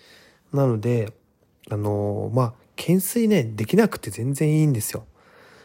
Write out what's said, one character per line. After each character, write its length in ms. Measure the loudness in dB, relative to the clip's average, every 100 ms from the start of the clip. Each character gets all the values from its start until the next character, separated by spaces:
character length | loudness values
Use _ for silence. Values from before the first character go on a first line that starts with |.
| -20 -20 -20 _ _
な 140 | 0 2
の 140 | 2
で、 320 | 0 0 -2 -8 _ _ _ _ -8
あ 60 | -4
の 540 | -2 0 -2 -2 -2
ー、 40 |
ま 80 | 0
あ、 120 | -2 -4 _ -8
懸 240 | 0 0
垂 260 | 0 0 2
ね、 160 | 2
で 220 | 0 -4
き 120 | 0 2
な 120 | 2
く 100 | 0
て 120 | -10
全 240 | -6 -4
然 160 | 0 2
い 120 | 4
い 40 | 2
ん 60 |
で 80 | 2
す 120 | -4
よ。 140 | -8 -12 _ _ -20 -20 -20